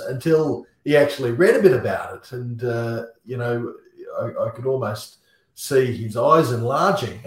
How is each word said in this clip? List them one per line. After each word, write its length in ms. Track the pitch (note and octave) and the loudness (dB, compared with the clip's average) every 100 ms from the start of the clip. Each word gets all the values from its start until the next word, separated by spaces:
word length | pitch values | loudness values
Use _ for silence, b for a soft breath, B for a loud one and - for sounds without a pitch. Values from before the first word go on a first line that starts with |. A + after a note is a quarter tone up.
| - | -8
until 580 | C3 D#3+ D#3 D3+ A#2+ - _ C#3+ | -4 2 2 2 -2 -8 _ 2
he 100 | D3 | 4
actually 360 | C#3+ - B2 | 4 2 -2
read 240 | A#2+ F#3+ C4 | 4 4 6
a 60 | |
bit 120 | G3+ | 6
about 420 | A#2+ G#2+ F#2+ - - | 4 0 -4 -6 -14
it. 160 | - | -12
And, 320 | B2 B2 A#2 | -10 -10 -6
uh, 420 | A#2+ A#2 A#2 A2+ A#2 - - | -4 -4 -4 -6 -10 -16 -12
you 120 | B2 | -6
know, 360 | A#2+ A#2+ A#2 - _ - - A#2 | -4 -4 -6 -10 _ -20 -12 -6
I, 260 | A2 - - | -6 -4 -6
I 40 | |
could 160 | - C3 | -4 -2
almost 520 | C3 G#2+ A2 - _ _ _ _ - | -2 -2 -6 -12 _ _ _ _ -14
see 400 | - C3+ B2+ A2 | 0 2 2 -2
his 200 | A2 A2+ | -6 0
eyes 340 | C3+ D#3+ C3 | 4 4 4
enlarging. 680 | A#2 A#2+ C#3+ F#3 F3+ G#2+ - | 0 -2 0 0 0 -4 -8